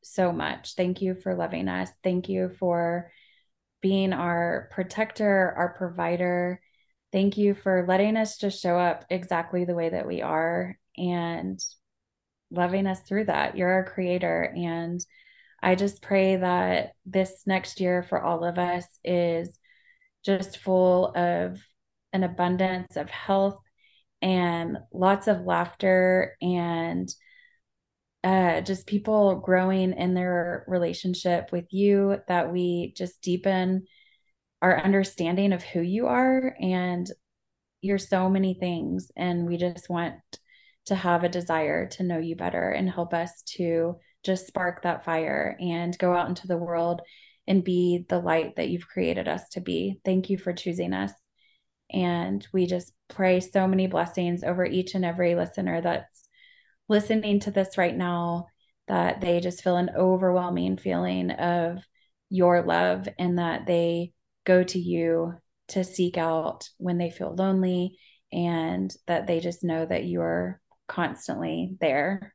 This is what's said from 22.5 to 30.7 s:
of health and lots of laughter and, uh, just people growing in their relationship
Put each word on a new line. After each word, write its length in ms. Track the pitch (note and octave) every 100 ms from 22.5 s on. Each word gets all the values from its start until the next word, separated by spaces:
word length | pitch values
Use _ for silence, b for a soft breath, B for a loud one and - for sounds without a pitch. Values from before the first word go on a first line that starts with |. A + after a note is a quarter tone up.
| F3+ F#3 F#3 F3+ -
of 120 | D3+
health 520 | - - G3 G3 G3 _ b b b b _
and 560 | F#3 F#3 F3 E3+ E3 - -
lots 380 | - F#3 G3 G#3
of 160 | F#3+ F3+
laughter 920 | E3+ F3 - G3 F#3 F#3 F#3 - -
and, 680 | F3+ F3+ E3+ E3+ E3 E3+ F3+ - b b b b b _ _ _ _ _ F#3
uh, 340 | F#3+ F3+ D#3+
just 280 | F#3 F#3+ -
people 520 | G#3 G#3 G#3+ G3+ F#3+
growing 540 | - F#3 F#3 F#3+ F#3
in 200 | F#3 F3+
their 520 | F3+ F3+ F3 E3+ F3
relationship 840 | -